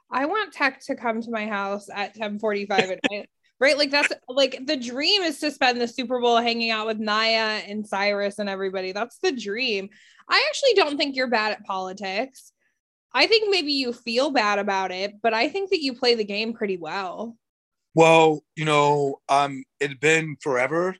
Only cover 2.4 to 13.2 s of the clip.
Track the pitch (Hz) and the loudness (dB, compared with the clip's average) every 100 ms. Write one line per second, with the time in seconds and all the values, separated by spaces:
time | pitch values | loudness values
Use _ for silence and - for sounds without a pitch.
2.4 | 220 202 202 196 190 180 - 208 - _ | -2 -2 0 0 0 -2 -4 -4 -12 _
3.4 | _ - 269 285 294 285 - 320 - 262 | _ 0 2 4 2 2 0 -4 -4 0
4.4 | 269 247 262 302 240 247 320 403 339 - | 0 0 -4 -4 -4 -2 0 2 0 -2
5.4 | 302 - 254 240 233 - 233 254 240 233 | -4 0 2 2 -2 -4 -4 0 4 4
6.4 | 240 233 226 220 220 220 214 214 226 220 | 2 0 -2 -2 -2 -4 0 0 2 2
7.4 | 220 214 175 208 208 196 202 202 202 202 | 0 -4 -6 -8 -4 -2 0 0 -2 -4
8.4 | 202 190 190 185 185 196 240 - 370 247 | -6 -4 -4 -4 -6 -6 -8 -2 -2 -2
9.4 | 196 220 254 196 196 - _ _ - 381 | -4 -4 -2 -2 -6 -14 _ _ 0 0
10.4 | 571 554 554 392 302 285 294 262 254 226 | 2 2 2 4 2 0 -4 -2 -2 0
11.4 | 214 208 208 190 185 196 196 190 262 - | 0 -4 -6 -6 -6 -8 -6 -6 -6 -10
12.4 | - _ _ _ _ _ _ 254 | -20 _ _ _ _ _ _ 0